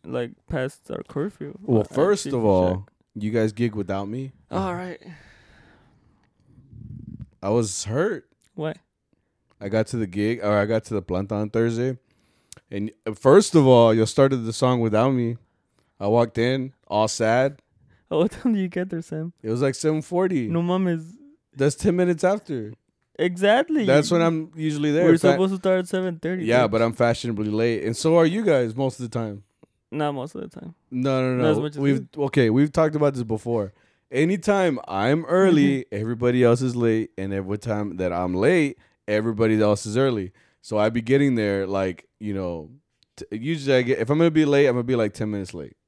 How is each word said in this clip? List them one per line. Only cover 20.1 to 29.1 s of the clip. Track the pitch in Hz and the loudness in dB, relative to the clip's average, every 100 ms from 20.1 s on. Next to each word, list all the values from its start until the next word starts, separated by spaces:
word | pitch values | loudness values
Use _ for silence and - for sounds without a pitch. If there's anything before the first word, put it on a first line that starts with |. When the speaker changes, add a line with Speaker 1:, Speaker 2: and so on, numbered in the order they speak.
| 180 185 165 110 | -2 0 -2 -2
Speaker 1:
No | 165 | -2
mames. | 175 185 185 165 160 226 285 302 _ | -2 0 0 -4 -8 -20 -20 _ _
Speaker 2:
That's | 135 139 - | -2 -2 0
ten | 196 180 | -2 2
minutes | 180 165 | 0 2
after. | 180 202 - 131 107 113 _ _ _ - | 0 -2 -6 -8 -8 -16 _ _ _ -4
Speaker 1:
Exactly. | 175 175 202 240 330 302 214 | -4 0 2 2 2 -2 4
Speaker 2:
That's | 143 131 | 4 4
when | 170 | 2
I'm | 165 160 156 160 | 2 0 -6 -6
usually | 156 147 151 | -4 -2 0
there. | 147 175 | 2 4
Speaker 1:
We're | 165 | 6
Speaker 2:
Fa- | 143 | 4
Speaker 1:
supposed | 143 190 | 2 0
to | 190 | 0
start | 190 185 | 0 0
at | 180 | -2
seven | 185 185 165 | -4 -4 -6
thirty, | 160 185 110 | -6 -4 0
Speaker 2:
Yeah, | 120 117 | 2 2
Speaker 1:
bitch. | |
Speaker 2:
but | 110 | 2
I'm | 117 | 0
fashionably | 107 120 117 120 107 107 | 2 0 0 -4 -4 -4
late. | 107 117 113 | 0 0 -2
And | 98 117 | -4 -2
so | 160 165 | 2 4
are | 165 | 4
you | 196 | 2
guys | 208 139 117 117 | 2 2 0 -2
most | 135 - | -6 -6
of | |
the | 120 | -8